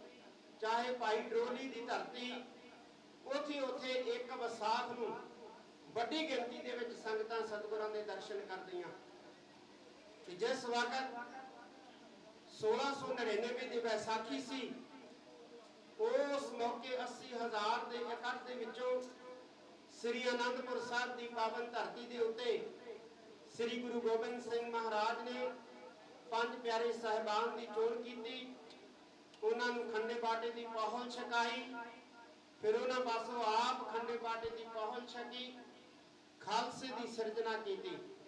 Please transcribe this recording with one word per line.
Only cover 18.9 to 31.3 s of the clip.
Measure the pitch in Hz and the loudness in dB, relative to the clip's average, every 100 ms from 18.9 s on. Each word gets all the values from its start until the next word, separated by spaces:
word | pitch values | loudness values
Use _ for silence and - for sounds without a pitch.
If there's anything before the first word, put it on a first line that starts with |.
| 254 254 - - - - - - - - - | 2 0 -10 -14 -14 -16 -18 -20 -20 -18 -4
ਸ੍ਰੀ | 233 247 247 | 0 2 4
ਅਨੰਦਪੁਰ | 247 247 254 247 233 | 4 2 0 0 -2
ਸਾਹਿਬ | 233 240 247 240 | 0 0 0 -2
ਦੀ | 233 | -4
ਪਾਵਨ | 233 220 240 233 | 0 2 2 -2
ਧਰਤੀ | 233 - 240 233 | 0 -2 -4 -4
ਦੇ | 240 | 2
ਉੱਤੇ | 226 226 240 196 - - - 214 - - - - - - | 2 2 2 2 0 -8 -10 -12 -12 -18 -18 -18 -8 -2
ਸ੍ਰੀ | 233 247 | 0 0
ਗੁਰੂ | 240 233 | 0 2
ਗੋਬਿੰਦ | 226 226 233 247 | 4 4 2 -2
ਸਿੰਘ | 226 233 233 | 0 0 0
ਮਹਾਰਾਜ | 233 226 214 220 233 240 | 0 2 4 4 2 -2
ਨੇ | 247 254 - - - - - - - - | 0 -2 -4 -12 -16 -16 -16 -18 -14 0
ਪੰਜ | 226 240 247 | 2 2 2
ਪਿਆਰੇ | 240 226 233 | 2 4 4
ਸਾਹਿਬਾਨ | 220 226 214 208 214 233 - | 2 2 2 4 4 4 0
ਦੀ | 214 | -2
ਚੋਣ | 214 226 233 | 4 4 4
ਕੀਤੀ, | 240 240 226 254 254 - - - - - - - - - | -2 -6 -6 -6 -8 -12 -16 -18 -18 -20 -20 -20 -20 0
ਉਹਨਾਂ | 214 233 240 | 4 4 4
ਨੂੰ | 240 233 | 2 2
ਖੰਡੇ | 220 226 | 0 2
ਬਾਟੇ | 240 226 226 233 | 2 2 2 0
ਦੀ | 233 233 | -2 -2
ਪਹੁਲ | 226 220 240 240 | 0 2 0 -2
ਛਕਾਈ, | 240 240 | -4 2